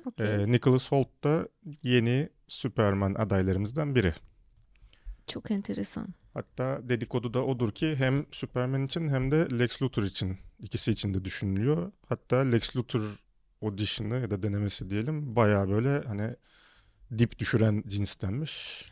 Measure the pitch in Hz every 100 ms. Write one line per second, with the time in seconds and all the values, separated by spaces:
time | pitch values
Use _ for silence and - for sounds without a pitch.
0 | 262 - 107 104 101 120 139 127 - 139
1 | 127 _ 147 160 - _ 175 147 127 123
2 | 117 127 160 _ - - 127 - 104 98
3 | 98 98 110 98 92 95 104 135 147 131
4 | 95 80 - _ _ _ _ _ - -
5 | - - - 254 - 202 202 202 202 -
6 | - 175 _ - - - 131 135 123 120
7 | 113 127 117 113 127 127 120 - 156 147
8 | 131 139 151 - - 123 127 135 135 165
9 | 160 135 135 156 170 120 123 - 131 -
10 | 101 - 95 95 - - 98 113 - 104
11 | 104 95 95 - 101 95 117 156 180 -
12 | - 117 - 123 135 117 - 127 117 123
13 | 107 101 _ _ _ _ 110 98 104 -
14 | 104 123 117 101 104 101 104 - 95 101
15 | 127 156 147 113 107 104 98 104 123 143
16 | 131 101 110 - _ _ _ _ _ _
17 | - 110 117 - - 110 110 104 107 101
18 | 101 - 98 113 156 - - - -